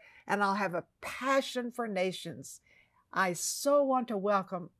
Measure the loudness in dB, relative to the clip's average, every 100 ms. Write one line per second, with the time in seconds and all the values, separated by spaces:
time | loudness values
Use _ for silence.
0 | -6 -12 -4 0 2 2 0 -4 -8 _
1 | -12 -6 0 2 0 -4 -6 -6 -4 0
2 | 0 -2 -10 -12 -14 -18 _ _ _ _
3 | _ 0 0 0 -4 -2 4 4 6 2
4 | 0 -2 2 2 0 -8 -10 _